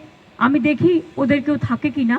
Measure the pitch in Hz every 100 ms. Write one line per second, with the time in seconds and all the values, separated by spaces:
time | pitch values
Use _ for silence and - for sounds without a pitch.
0 | - - - - 240 285 294 262 349 339
1 | - - 262 285 294 294 - 233 302 277
2 | 233